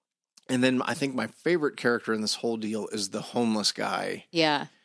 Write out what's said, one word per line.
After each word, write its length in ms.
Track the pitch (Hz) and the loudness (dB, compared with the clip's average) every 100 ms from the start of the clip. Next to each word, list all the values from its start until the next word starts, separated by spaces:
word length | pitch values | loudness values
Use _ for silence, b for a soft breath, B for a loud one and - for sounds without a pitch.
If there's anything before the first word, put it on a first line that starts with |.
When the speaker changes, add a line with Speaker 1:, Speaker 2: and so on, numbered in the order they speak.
| _ _ _ _ - | _ _ _ _ -2
Speaker 1:
And 140 | 127 | 2
then 180 | 127 127 | 4 4
I 120 | - | 0
think 220 | 117 139 127 | -2 -2 -2
my 120 | 110 | -6
favorite 480 | - 160 175 147 - | -4 0 0 0 0
character 360 | 123 117 - | 2 2 0
in 80 | 110 | -2
this 140 | 107 - | 0 -2
whole 220 | 117 113 | -2 -2
deal 300 | 107 107 98 | -2 -4 -4
is 200 | 107 98 | -4 -4
the 120 | 104 | -6
homeless 500 | - 123 117 107 98 | -4 0 2 2 0
guy. 540 | - 104 95 98 92 - | -2 -2 -2 -2 -6 -4
Speaker 2:
Yeah. 360 | 165 156 143 - _ | 2 2 2 -2 _